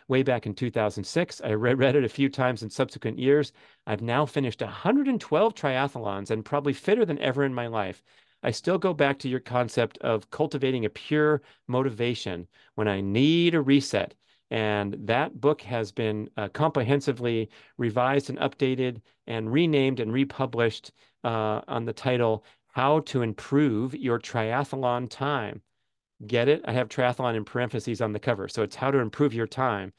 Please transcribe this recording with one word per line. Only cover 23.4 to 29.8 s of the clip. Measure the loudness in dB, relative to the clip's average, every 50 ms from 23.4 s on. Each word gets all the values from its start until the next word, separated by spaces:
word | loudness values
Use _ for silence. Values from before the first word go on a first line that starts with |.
| -4 0 2 4 4 4 2 0 -2 -4 -6
Your | -4 -2 -2 -2 -2
Triathlon | -2 -4 -2 -2 -2 0 -2 -2 -2 -4 -4 -2 -2 0 0 -2 -4 -6
Time. | -6 -4 -2 -2 -2 -2 -4 -6 -8 -12 -16 _ _ _ _ _ _ _ _ _ _ _ -6
Get | 0 0 2 4 4
it? | 4 2 0
I | -2
have | 0 0 -2 0
triathlon | 0 0 0 2 0 0 -2 -2 -2
in | -2 -6
parentheses | -4 -2 -2 -2 -2 -2 -4 -4 -4 -4 -2
on | -2 -2
the | -4 -2
cover. | -2 -2 -2 -2 -4 -6
So | -4 -4
it's | -4 -4 -4
how | -4 -2 0
to | 2 2
improve | 0 0 0 0 0 0 2
your | -2 -4
time, | -4 -2 -2 -2 0 -2 -2